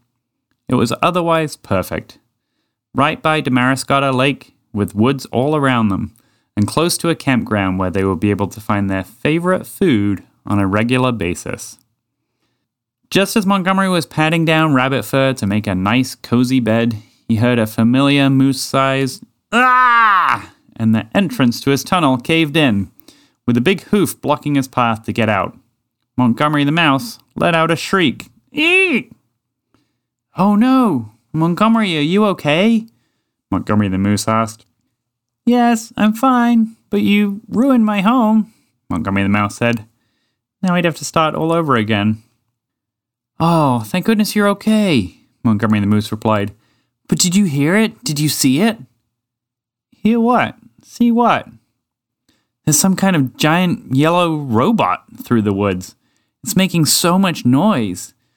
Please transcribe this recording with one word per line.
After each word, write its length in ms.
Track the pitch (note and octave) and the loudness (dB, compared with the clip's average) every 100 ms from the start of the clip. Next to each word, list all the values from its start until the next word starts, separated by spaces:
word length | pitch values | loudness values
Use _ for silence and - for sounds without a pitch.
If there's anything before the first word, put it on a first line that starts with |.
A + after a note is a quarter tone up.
| _ _ _ _ _ _ - | _ _ _ _ _ _ -4
It 60 | |
was 200 | B2+ A#2 - | -2 -2 0
otherwise 540 | E3+ F3 E3+ D#3+ D#3 - | -2 0 0 -2 -2 -8
perfect, 600 | - F#2+ - D#2+ - - _ _ _ _ _ _ _ B2+ | -4 -4 -4 -8 -10 -20 _ _ _ _ _ _ _ -2
right 260 | D3 D#3 | -2 0
by 180 | D#3+ D#3 | -2 -2
Damariscotta 720 | C#3 B2 B2+ C3 - C#3 C#3 B2+ | 0 0 0 0 -2 -2 0 0
Lake, 400 | C#3 C3+ - _ _ | -2 -4 -12 _ _
with 220 | G#2 G2+ G2+ | -6 -4 0
woods 320 | B2 C#3 - | 0 0 -4
all 280 | A#2 C#3 D3+ | -4 -2 0
around 340 | C3+ B2 G#2+ | 0 0 0
them, 260 | F#2+ G2+ _ _ _ _ - | -2 -6 _ _ _ _ -4
and 80 | G2+ | -2
close 320 | D#3 E3+ - | 0 -2 -2
to 120 | E3+ | -4
a 60 | D#3 | -2
campground 640 | C3+ B2 - G#2 F#2+ F#2 | -2 -2 0 -2 -2 -2
where 140 | F#2 | -2
they 120 | F#2+ | -2
would 160 | G2 F2 | -2 0
be 120 | G#2 | -2
able 160 | G2+ G2 | -2 -4
to 120 | G#2+ | -6
find 300 | - G2+ G2 | -4 -2 -2
their 140 | F#2+ | -4
favorite 640 | F2+ - D3 E3 F3+ F#3 - | -8 -6 -4 -2 -2 -4 -4
food 560 | - F#3+ G#2+ G2+ F#2+ - _ | -2 0 2 0 -4 -8 _
on 140 | - G2+ | -4 -2
a 80 | G2 | 0
regular 460 | G#2 A#2 B2+ B2+ | 0 0 0 0
basis. 680 | A2+ F2 F2 - - - - _ _ _ _ _ _ _ _ _ _ _ _ - | -2 -4 -6 -8 -12 -14 -20 _ _ _ _ _ _ _ _ _ _ _ _ -4
Just 240 | F3+ F#3+ A#3 | -2 0 0
as 100 | F#3+ | 0
Montgomery 440 | G3 F#3 F#3+ F#3+ | 0 0 0 0
was 180 | F3 D3+ | -2 -2
patting 360 | - D#3 E3 | -2 0 0
down 300 | D#3+ D#3+ D#3+ | 2 2 2
rabbit 320 | C3 C3+ C3+ A2+ | 2 0 -2 -2
fur 280 | C#3 C3+ | 0 0
to 120 | C3 G2 | -2 -2
make 220 | G#2 G#2 | -2 -2
a 80 | F#2 | -2
nice 400 | G2 B2 B2+ - | 0 0 -2 -6
cozy 440 | - A#2+ B2+ C3 | -2 0 2 0
bed, 360 | A2+ A2+ A#2 G#2+ - _ - | 0 0 0 -4 -12 _ -4
he 100 | A2+ | 0
heard 200 | B2 A#2+ | 2 2
a 80 | A2 | 0
familiar 640 | - A2+ B2+ C#3 C#3+ C#3 | 0 2 2 2 2 2
moose-sized 920 | C3+ C3+ C3+ - C3+ C3+ C3+ C3+ - - _ - | 2 2 0 -4 0 0 0 -4 -6 -20 _ -4
"Ah!" 1000 | A3+ B3+ B3+ B3+ A#3 A3 F#3+ C#3+ A#2 - _ _ - | 0 2 2 2 4 2 2 0 -2 -6 _ _ -4
and 180 | A2 | 0
the 140 | A2 - G3 | 0 0 -2
entrance 440 | F3+ - B2 - | -2 -2 -4 -2
to 120 | C#3 | -2
his 120 | C3+ | -2
tunnel 360 | - F#3 C#3+ B2+ | 0 0 0 0
caved 360 | - E3 D#3 D#3 | 0 0 0 2
in, 360 | C#3 G2+ F#2 _ - - _ _ - | 2 0 -4 _ -20 -20 _ _ -2
with 100 | A#2+ | 0
a 40 | |
big 200 | D3 G#3 - | 2 -2 0
hoof 360 | G#3 D3+ - | 0 0 -4
blocking 320 | C3+ D3 D3 | -4 -2 0
his 140 | C#3 C3 | -2 -2
path 380 | - A#2 A2 - | -2 0 -2 -4
to 60 | |
get 160 | A2 A2 | -2 0
out. 300 | G2+ F2 - _ _ _ _ _ - | 0 -2 -8 _ _ _ _ _ -2
Montgomery 480 | B2 A#2+ D3+ D3+ | 0 2 0 0
the 80 | C#3+ | 0
Mouse 460 | E3 D#3 C3+ A2+ - _ - | 2 2 0 -4 -16 _ -4
let 200 | E3+ E3 | 0 0
out 160 | D#3+ | 0
a 40 | E3 | -2
shriek. 520 | - F#3+ E3 - - _ _ | -2 0 0 -2 -12 _ _
"Eek!" 600 | - D#4+ F#4 F#4+ A#3+ - _ _ _ _ _ _ _ _ _ _ _ _ - | -4 0 2 2 -2 -6 _ _ _ _ _ _ _ _ _ _ _ _ -2
"Oh 160 | G3 | 2
no! 600 | G#3 B3+ C4 A3+ C3+ G#2+ _ _ | 2 4 2 2 0 -6 _ _
Montgomery, 640 | D#3 E3 E3+ A3 A3+ G3+ D#3+ | -2 0 2 2 2 0 0
are 40 | |
you 240 | D3 G3 G#3+ | 0 2 0
okay?" 600 | - D3 D#3 A3 A3+ A3+ _ _ _ _ _ - | 0 0 2 2 0 -2 _ _ _ _ _ -6
Montgomery 380 | F#2 - G#2 G2+ | -4 0 0 0
the 100 | F#2+ | 0
Moose 300 | G2+ G2+ - | 0 -2 0
asked. 400 | A2 A2 - _ _ _ _ _ _ _ _ A#3 | 0 -2 -8 _ _ _ _ _ _ _ _ 0
"Yes, 440 | B3 A#3 A3+ - - | 2 2 0 -4 -2
I'm 160 | G#3+ | -2
fine, 640 | A3 C4 B3 A#3+ A#3 A3 - - | 0 0 2 2 2 0 -6 -6
but 100 | G#3 | -2
you 400 | G#3 G#3 G3+ G3+ - | 2 2 0 -4 -6
ruined 380 | G3+ C4+ B3 G#3+ | 0 2 2 2
my 160 | G3+ | 0
home," 520 | G3 B3+ G#3+ A3 - _ _ _ - | 2 2 2 2 0 _ _ _ -8
Montgomery 360 | F2+ G2 G2 | -6 -2 0
the 60 | G2 | 2
Mouse 260 | G#2 G#2 - | 2 0 -2
said. 320 | A#2+ A#2 - _ _ _ _ _ _ - | -2 -2 -8 _ _ _ _ _ _ -6
"Now 140 | F#3 F3+ | -2 0
we'd 100 | E3+ | -2
have 120 | - | -4
to 80 | C#3+ | -4
start 280 | - D#3 | -2 -2
all 180 | D3+ D#3+ | -2 -2
over 240 | E3+ D#3 A#2+ | -2 0 0
again." 460 | G#2+ G#2 G#2+ G#2+ _ _ _ _ _ _ _ _ _ _ _ - | 0 0 0 -2 _ _ _ _ _ _ _ _ _ _ _ -2
"Oh, 400 | E3 E3 C#3+ A#2+ | 0 2 2 0
thank 260 | A2 F#3 G3+ | -2 -4 0
goodness 300 | A3 G3+ G#3 | 0 0 0
you're 140 | G3+ | 0
okay," 720 | G3+ G#3+ G#3+ G3+ C3 F2 - _ _ | 0 0 0 2 0 0 -8 _ _
Montgomery 360 | A#2 G#2 A2 G#2+ | 0 0 0 0
the 80 | G2+ | 2
Moose 240 | G#2 G#2 | 0 -2
replied. 420 | A2 A2+ G#2 G2+ - _ _ _ _ - | -4 0 0 -2 -10 _ _ _ _ -4
"But 120 | E3 | -2
did 160 | F3 F#3 | 0 2
you 100 | F#3+ | 0
hear 300 | C#3 D3 G#3 | 0 0 2
it? 280 | A3 A3 | 0 -4
Did 160 | - D3 | -8 -2
you 100 | D3+ | -2
see 320 | - C3+ C3+ | 0 0 2
it?" 180 | A3 A3 C3 _ _ _ _ _ _ _ _ _ _ | 0 -2 -12 _ _ _ _ _ _ _ _ _ _
"Hear 280 | _ G#3+ A#3 | _ 0 2
what? 380 | A3+ A#3 A#2 - - _ | 2 2 0 -6 -20 _
See 300 | - - A#3+ | -10 0 2
what?" 360 | A#3 A3+ C3+ - - _ _ _ _ _ _ _ _ _ _ | 4 2 2 -2 -20 _ _ _ _ _ _ _ _ _ _
"There's 160 | D3+ D3+ | -2 0
some 160 | F#3+ F#3 | 2 2
kind 200 | F#3+ E3 | 2 2
of 220 | B2+ - | -2 0
giant 580 | D3+ F3 F3+ - - C3 | 0 2 0 -2 -2 0
yellow 420 | D#3 F3 E3+ D3+ | 2 2 0 -2
robot 680 | C#3 A2 E3 - F#2 F2+ _ - | 0 0 2 2 0 -2 _ -12
through 220 | - A#2 | -2 0
the 100 | G#2 | 0
woods. 400 | G2 G2+ F#2 - - _ _ _ _ | 0 -2 -4 -8 -20 _ _ _ _
It's 120 | - F#3 | -4 -2
making 300 | F#3+ E3+ C#3+ | 0 0 0
so 340 | - E3+ F#3 | 0 2 2
much 260 | F#3+ - B2 | 0 0 0
noise, 680 | C3 G#3+ D#3 G#2 F2 - _ _ | 2 2 0 -4 -8 -14 _ _